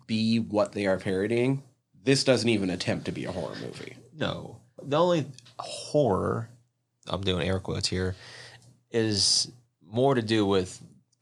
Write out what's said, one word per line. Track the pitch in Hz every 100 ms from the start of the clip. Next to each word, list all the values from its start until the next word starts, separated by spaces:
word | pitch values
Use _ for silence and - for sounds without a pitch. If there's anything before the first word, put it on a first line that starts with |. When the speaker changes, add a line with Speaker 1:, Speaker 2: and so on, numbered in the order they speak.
| -
Speaker 1:
be | 113 113 113
what | 113 104 101
they | 104 101
are | 92
parodying. | - 92 104 120 123 139 - _ _ _
This | - 135
doesn't | - 123 110
even | 110 95
attempt | 90 - 87 71
to |
be | 85
a | 60
horror | 90 69 52
movie. | 60 - - - - 156
Speaker 2:
No. | 110 - - - - -
The | - 143
only | 175 170 127 - - -
horror, | - - - 151 131 92 92 113 113 - _ _ _ _ -
I'm | -
doing | 98 90 80
air | 95
quotes | 92 92 95
here, | 92 92 92 - - - - - _ _
is | 117 110 104 - - - - _ _ 78
more | 110 135
to | 131
do | 110 113
with | 101 98 92 - - - _ _